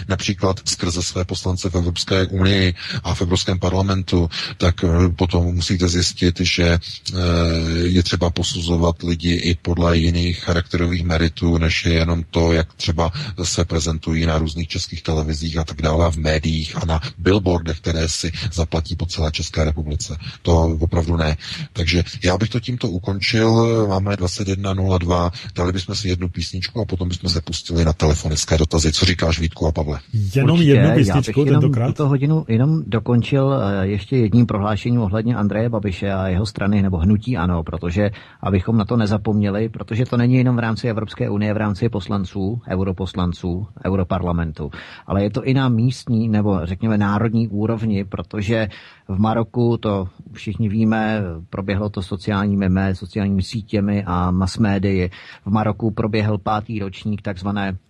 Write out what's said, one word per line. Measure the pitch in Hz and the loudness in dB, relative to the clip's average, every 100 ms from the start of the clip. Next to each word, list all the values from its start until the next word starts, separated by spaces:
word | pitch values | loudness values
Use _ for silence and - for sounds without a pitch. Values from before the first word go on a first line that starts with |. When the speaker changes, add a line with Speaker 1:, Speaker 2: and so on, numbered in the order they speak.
| - | -4
Speaker 1:
například | 92 - 98 95 92 | -2 -2 0 0 0
skrze | - - 87 87 | -4 -4 -2 -2
své | - 95 | -4 -4
poslance | 90 92 95 90 92 | -4 -4 -4 -2 -2
v | |
Evropské | 90 87 85 - 95 92 | 0 0 -2 0 0 0
unii | 95 92 98 92 90 - - | 2 2 4 2 0 -6 -6
a | - | -4
v | 87 | -2
Evropském | 87 90 - 92 | 0 0 0 0
parlamentu, | 92 92 98 95 90 90 82 - - - | 0 2 2 0 0 2 2 -2 -10 0
tak, | 90 - | 0 2
eh, | 87 85 92 | 2 4 4
potom | 82 90 87 87 | 2 2 2 2
musíte | 87 82 92 90 | 0 0 2 2
zjistit, | 87 87 - 90 85 | 2 0 2 0 2
že, | 87 - 87 | 0 2 2
eh, | 85 - - - 92 87 85 85 82 82 82 | 2 0 -10 -8 -2 0 2 2 0 0 0
je | 87 92 | 2 2
třeba | 87 87 85 | 2 2 0
posuzovat | 85 87 90 82 85 85 82 | 0 -2 -2 0 2 2 0
lidi | 87 82 87 | -2 -2 0
i | 87 87 | 0 0
podle | 87 - 87 85 82 | -2 0 0 2 2
jiných | 82 85 90 87 | 2 2 0 -2
charakterových | - 85 82 85 85 87 | -2 -2 -2 -2 0 0
meritů, | 85 80 82 - 87 82 | 0 0 0 0 0 2
než | 82 - 90 | 2 0 2
je | |
jenom | 82 82 82 80 | 2 2 0 -2
to, | 85 82 | 0 2
jak | 82 85 | 2 0
třeba | - - 80 82 - - 92 | -4 -2 0 -2 -2 -8 -6
se | 85 - | -4 -2
prezentují | 87 82 80 78 - 80 82 | 0 0 -2 -2 -2 0 2
na | 78 | 0
různých | 78 78 82 | 0 -4 -6
českých | - - 82 | -6 -6 -6
televizích | - 78 76 76 80 82 | -2 -2 0 -2 -2 -4
a | |
tak | 80 71 | -4 -2
dále, | 78 80 85 | 0 2 2
a | |
v | 78 | 2
médiích | 78 78 80 80 78 - | 0 0 0 -2 -2 -4
a | |
na | 82 80 - - | -2 -2 -4 -2
billboardech, | 90 104 90 85 82 80 | 2 2 2 0 -2 -4
které | 85 80 80 | -2 -2 -2
si | - 82 80 85 | -4 -6 -6 -6
zaplatí | 82 80 82 - 82 | -4 -2 -2 -4 -6
po | 87 | -6
celé | - 78 | -4 -4
České | 76 80 - | -4 -4 -2
republice. | 78 76 76 76 - 78 - - | -2 -2 -4 -6 -6 -10 -12 -6
To | - 85 82 80 | 0 2 2 0
opravdu | 82 87 80 82 | 0 0 0 0
ne. | 78 76 - - 151 | 0 -2 -6 -10 -8
Takže | - 82 87 90 - | -4 0 0 0 -2
já | 92 90 | 0 0
bych | 104 | 0
to | 120 | -2
tímto | - 123 117 | -4 -4 -4
ukončil. | 90 98 98 95 113 113 113 117 113 104 | -4 -4 -4 0 2 4 4 4 2 2
Máme | 95 101 101 | 0 0 0
dvacet | 92 - 95 | -2 -2 -2
jedna | 95 98 | -2 -2
nula | 95 95 92 | -2 2 2
dva. | 85 87 87 - - | 2 2 0 -2 -8
Dali | - 87 | -4 -2
bychom | 92 90 | -2 -4
si | 98 101 | -4 -2
jednu | 90 90 | -2 -2
písničku | 85 82 92 - 120 | -4 -6 -6 -6 -6
a | |
potom | 104 90 90 | -4 -4 -4
bychom | 87 92 | -2 -2
se | 85 | -2
pustili | - 82 - 85 | -4 -8 -4 0
na | 82 | 2
telefonické | 78 78 73 78 76 - 82 | 2 2 2 0 -2 0 2
dotazy. | 80 82 78 | 2 2 2
Co | - 90 | 2 2
říkáš, | 87 82 80 | 2 0 0
Vítku | 82 - 80 | -2 0 -2
a | |
Pavle? | 78 76 71 - 110 98 | 0 -2 -4 -4 -4 0
Speaker 2:
Jenom | 131 139 | 2 4
Speaker 3:
Určitě, | 170 156 | 6 6
Speaker 2:
jednu | 131 147 | 8 8
Speaker 3:
já | |
bych | - 98 | 6 4
Speaker 2:
písničku | 139 117 110 | 4 2 2
Speaker 3:
jenom | 143 151 | 4 6
Speaker 2:
tentokrát? | 151 120 127 | 4 4 0
Speaker 3:
tuto | - 143 | 0 2
hodinu | 139 143 156 147 | 2 4 2 2
jenom | 113 139 160 104 | 4 4 2 0
dokončil, | 110 107 120 101 139 135 | -2 2 2 4 2 4
eh, | 135 101 98 95 | 2 0 0 0
ještě | 104 - 131 | -2 0 2
jedním | 110 120 113 | 4 4 4
prohlášením | 107 104 104 123 120 | 2 0 0 0 0
ohledně | 104 107 113 113 | 2 0 0 0
Andreje | 104 101 120 | 0 0 0
Babiše | 113 101 90 98 | -2 -2 -4 -2
a | 98 92 | 0 0
jeho | 92 110 | 0 -2
strany | - 101 104 | -2 0 2
nebo | 98 92 | 2 2
hnutí | 87 107 127 95 | 2 2 0 -2
ano, | 90 85 | 0 0
protože | 80 85 85 87 101 104 - - | -2 -6 -2 0 0 -2 -14 -8
abychom | 92 98 104 113 | 0 0 2 0
na | |
to | 101 120 | 2 0
nezapomněli, | 104 104 110 107 104 101 113 | 2 0 0 2 2 0 -2
protože | - 98 113 | -6 -6 -2
to | 127 120 | 0 2
není | 120 | 4
jenom | 127 123 120 | 4 4 2
v | |
rámci | 113 110 123 | 0 -2 -2
Evropské | 107 110 - 120 | -2 -4 -4 -2
unie, | 104 107 | 0 0
v | 104 | 0
rámci | 107 101 117 | -2 0 -2
poslanců, | 104 92 104 92 101 95 120 - | -2 -2 -4 -4 -4 -4 -4 -4
europoslanců, | 92 95 90 92 95 87 85 90 90 107 - 92 | -2 -2 -2 -4 -2 -2 -2 -4 -4 -6 -6 -2
europarlamentu, | 95 90 95 87 87 82 76 71 - - - - | 0 0 0 0 -2 -2 -6 -10 -10 -18 -18 -4
ale | 98 | 0
je | 104 | 0
to | 110 | 0
i | 127 | 0
na | 131 131 | 2 2
místní | 113 127 127 - 113 113 | 2 2 -2 -2 0 2
nebo | 107 104 95 | 2 2 0
řekněme | 82 92 113 104 | -2 -2 0 0
národní | 101 104 113 113 113 | 2 0 0 0 0
úrovni, | 101 110 113 110 98 | -2 -2 -2 -2 -2
protože | 98 92 - 104 101 113 107 - - - - | -4 -8 -8 -6 -2 0 -2 -6 -20 -18 -6
v | 95 | 0
Maroku, | 110 113 113 123 117 117 | 2 2 0 0 0 0
to | 107 101 95 - - | 0 -2 -4 -10 -20
všichni | - - 98 113 | -14 -10 -4 -2
víme, | 110 110 110 107 110 95 82 90 | 2 2 2 0 0 -4 -8 -8
proběhlo | 101 98 98 104 | -6 -2 -2 -2
to | 104 | -4
sociálními | 90 90 - 101 101 98 98 | -6 -6 -2 0 2 2 2
mé-, | 95 95 | 2 2
sociálními | 92 92 110 98 98 | -2 -4 -2 0 0
sítěmi | 92 113 98 107 101 101 95 | -2 -6 -4 -2 0 0 0
a | 87 90 | 0 0
mass | 92 95 - | 0 0 0
médii. | 110 98 98 95 90 - - - | 0 2 0 0 -2 -6 -18 -12
V | 104 | -2
Maroku | 107 107 101 113 | 0 0 0 -2
proběhl | 113 110 110 107 104 | -2 -2 0 0 -2
pátý | 107 107 107 110 | -2 -4 -4 -8
ročník | 98 95 107 101 | -8 -8 -6 -6
takzvané | - 90 101 101 98 95 | -6 -6 -4 -4 -4 -6